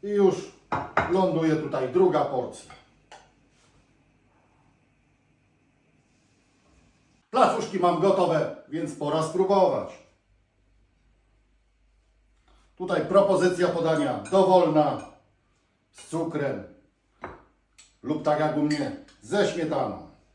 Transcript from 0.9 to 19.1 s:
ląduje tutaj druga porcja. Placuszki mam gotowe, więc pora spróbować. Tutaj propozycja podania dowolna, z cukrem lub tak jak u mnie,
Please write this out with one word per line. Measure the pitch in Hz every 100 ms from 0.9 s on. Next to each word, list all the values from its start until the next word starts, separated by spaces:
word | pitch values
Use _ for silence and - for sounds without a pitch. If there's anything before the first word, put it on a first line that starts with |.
| - -
ląduje | 185 180 160 160 151
tutaj | - 135 127
druga | 180 190 147 -
porcja. | 123 - - - - _ _ _ - _ _ _ _ _ _ _ _ _ _ _ _ _ _ _ _ _ _ _ _ _ _ _ _ _ _ _ _ _ _ _ _ _ _ _ _ _ _ _ _ _
Placuszki | 240 226 - - 185
mam | 175 165
gotowe, | 190 190 170 156 - - -
więc | 156 147 -
pora | 190 160
spróbować. | 160 185 190 202 220 - - - _ _ _ _ _ _ _ _ _ _ _ _ _ _ _ _ _ _ _ _ _ _ _ _ _ _ _ _
Tutaj | 185 - 151
propozycja | 196 196 185 180 170 175
podania | 165 160 156 139 - -
dowolna, | 190 185 185 170 151 143 110 - _ _ _ _ _ _ _ _
z | - -
cukrem | 165 165 151 139 98 - - _ _ _ _ - - _ _ _ _ - _
lub | 127 151
tak | 151 151
jak | 156 -
u |
mnie, | - - - - -